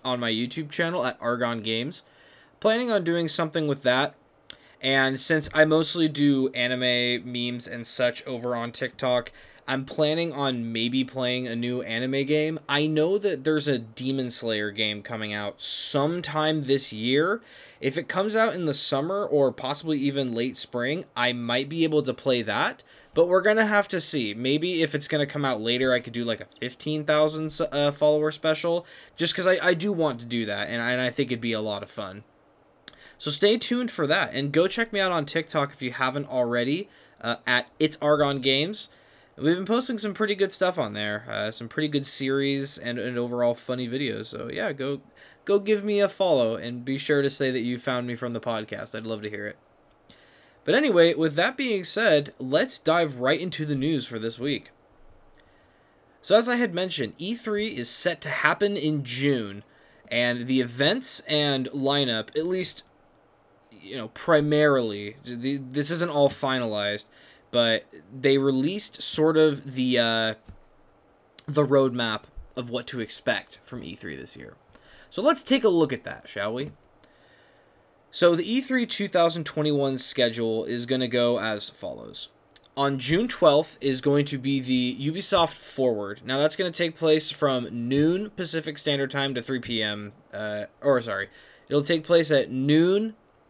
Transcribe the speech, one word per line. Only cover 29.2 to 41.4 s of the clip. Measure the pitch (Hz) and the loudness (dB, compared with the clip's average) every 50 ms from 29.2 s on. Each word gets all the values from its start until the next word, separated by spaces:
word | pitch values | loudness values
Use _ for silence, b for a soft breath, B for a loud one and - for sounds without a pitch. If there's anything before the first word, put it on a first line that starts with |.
| 165 165 - | 0 0 0
'cause | 185 175 185 | 2 4 4
I, | 185 165 | 4 4
I | 143 180 175 | 4 2 2
do | 160 175 208 | 2 2 0
want | 202 165 160 147 123 120 | 0 2 2 0 0 -2
to | 120 117 | -6 -4
do | 120 117 113 | -2 -2 -2
that, | 104 101 101 104 - | -2 -2 -2 -2 -2
and, | 117 117 | -2 -2
and | 117 120 123 127 | 0 0 0 0
I | 127 123 | 0 0
think | 123 - 139 120 | 0 0 -2 -2
it'd | 127 113 | -2 -4
be | 117 117 | -2 -2
a | 113 107 | -2 -2
lot | 107 110 101 101 | -2 -2 -4 -6
of | 101 - | -8 -10
fun. | - - 104 92 95 104 107 _ _ _ _ _ _ _ _ _ _ _ _ - B B B B B B | -10 -10 -10 -10 -10 -14 -18 _ _ _ _ _ _ _ _ _ _ _ _ -18 B B B B B B
So | - 151 | -4 -4
stay | 143 - 202 208 226 233 | 0 2 4 4 4 2
tuned | - - 240 247 254 226 | 0 -2 -2 -2 -2 -2
for | - - 156 | -2 -2 0
that, | 139 160 196 165 - - | 2 2 2 0 0 -2
and | 135 143 143 143 | -4 -4 0 2
go | 156 175 190 | 2 2 2
check | - 233 226 226 214 | 2 -2 -4 -2 -2
me | 196 | 0
out | 190 185 | 0 0
on | 175 160 143 | 0 0 -2
TikTok | 143 - 165 156 - - 156 143 139 - | -2 -4 -4 -4 -2 -2 -2 -2 -2 -4
if | - | -6
you | 131 123 | -8 -6
haven't | 120 - 131 131 131 143 143 - | -4 -2 -2 -2 -2 -4 -6 -4
already, | 131 127 123 117 120 120 120 131 147 180 202 - b b b b b b | -2 0 0 2 0 0 0 0 -2 -2 -4 -8 b b b b b b
uh, | - 117 117 - - 123 | -4 -4 -4 -2 0 2
at | 123 123 - - _ - | 2 2 2 -2 _ 0
It's | 156 156 - - | 0 0 0 0
Argon | 151 147 151 147 147 143 139 139 | 2 4 4 4 4 2 0 0
Games. | 123 135 135 139 151 185 214 - - - b b b b b b b b b | 2 2 2 2 2 -2 -4 -8 -10 -14 b b b b b b b b b
We've | b 135 156 175 | b 0 0 0
been | 180 190 | 2 0
posting | 180 220 247 254 262 247 214 | 0 0 0 0 0 -4 -4
some | - 208 185 | -4 -6 -4
pretty | - 220 202 208 | -2 -2 -2 0
good | 190 196 190 - | 0 0 -2 0
stuff | - 190 180 175 170 | 0 0 0 0 0
on | 127 104 104 | -2 -4 -4
there, | 104 104 104 104 107 120 120 | -4 -4 -4 -4 -6 -6 -6
uh, | 107 104 | -6 -4